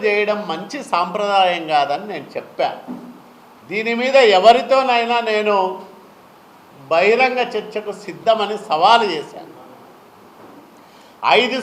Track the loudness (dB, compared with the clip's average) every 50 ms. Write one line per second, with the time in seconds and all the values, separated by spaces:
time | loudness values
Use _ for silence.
0 | 0 -2 0 0 -2 -2 -4 -4 -6 -8 -8 -10 -10 -12 -12 -12 -6 -4 -2 -2
1 | -2 -2 -4 -4 -2 0 2 2 2 2 0 -2 -4 -2 0 0 0 0 -4 -6
2 | -6 -10 -10 -12 -12 -12 -12 -14 -14 -10 -6 -4 -4 -4 -4 -8 -14 -16 -16 -16
3 | -16 -20 -20 -20 -20 -20 -20 -20 -20 -20 -20 -20 -16 -10 -8 -6 -4 -4 -4 -2
4 | -2 4 6 6 6 6 6 6 8 6 6 6 2 2 2 2 2 2 0 0
5 | 0 0 -2 -2 -2 -2 -2 -2 0 0 0 0 0 -2 -6 -10 -14 -20 -20 -20
6 | -20 -20 -20 -20 -20 -20 -20 -20 -20 -20 -20 -20 -20 -20 -20 -20 -6 -2 0 2
7 | 4 4 4 2 2 0 0 -4 -4 -4 -6 -8 -8 -8 -10 -10 -10 -10 -12 -12
8 | -14 -16 -16 -2 0 0 0 0 -2 -4 -6 -8 -6 -4 0 2 4 4 4 4
9 | 2 0 -4 -6 -8 -12 -16 -18 -20 -20 -20 -20 -20 -20 -20 -20 -20 -20 -20 -20
10 | -20 -20 -20 -20 -20 -20 -20 -20 -20 -20 -20 -20 -20 -20 -20 -20 -20 -20 -20 -20
11 | -20 -20 -16 -6 0 2 2 2 2 0 -4 -4